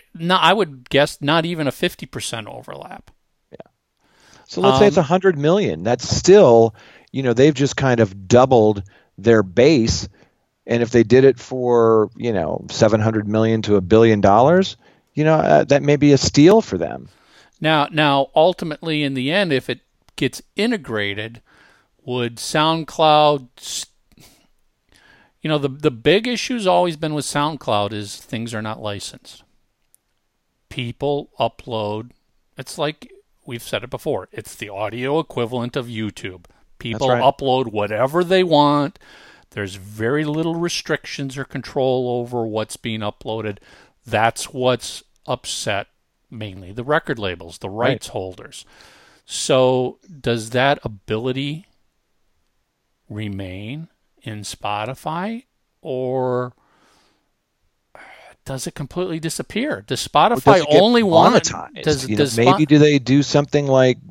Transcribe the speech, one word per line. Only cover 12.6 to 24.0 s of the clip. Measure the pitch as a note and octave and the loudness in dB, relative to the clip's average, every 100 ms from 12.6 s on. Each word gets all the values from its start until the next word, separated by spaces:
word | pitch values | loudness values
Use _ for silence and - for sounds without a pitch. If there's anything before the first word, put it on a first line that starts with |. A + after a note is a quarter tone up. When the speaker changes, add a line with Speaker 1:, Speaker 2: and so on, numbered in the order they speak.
| - | -8
Speaker 2:
seven | - A2 G#2+ | 0 2 2
hundred | A2 G#2+ G#2 | 0 -2 -2
million | A2 A2+ A2 | 0 0 0
to | G2+ G2+ | 0 0
a | |
billion | F2+ A2 A#2 G#2 | 4 4 6 4
dollars, | G2 G#2 C#3 F3+ F#3+ - _ _ _ | 4 6 6 4 0 -6 _ _ _
you | C#3+ D#3 | -2 0
know, | D#3 | 2
uh, | - D#3 D3+ | 4 2 4
that | C#3+ | 2
may | C#3+ D3 | 2 2
be | D3 | 4
a | C#3 | 4
steal | - - D#3+ A3 | 2 4 6 6
for | - F#2 | 2 -4
them. | D#2+ B1+ - _ _ _ _ _ | -6 -8 -16 _ _ _ _ _
Speaker 1:
Now, | D#3 D#3 D3 | -2 0 0
now, | D#3 D3 C#3 C#3 D#3 | 0 0 0 0 2
ultimately, | E3+ - E3 D3+ E3 D3+ | 2 0 -6 -8 -6 -4
in | C#3+ | -4
the | C3+ C3 | -4 -4
end, | F#3+ F#3 | -2 0
if | C3 - | -2 -4
it | B2 _ _ _ - | -10 _ _ _ -6
gets | C3+ - - - | -6 -6 -12 -6
integrated, | A3 A3 B2+ G#2+ G2+ G2+ A2+ A#2 _ _ _ _ _ _ | -4 -4 -6 -6 -6 -6 -10 -14 _ _ _ _ _ _
would | - B2 A#2+ A#2 | -10 -6 -6 -8
SoundCloud | - D#3 D#3 E3 D3+ - D#3 D3+ D3+ C#3+ B2 - | -6 -2 0 -2 -6 0 2 4 4 0 -4 -18
s-, | - - - _ | -14 -14 -14 _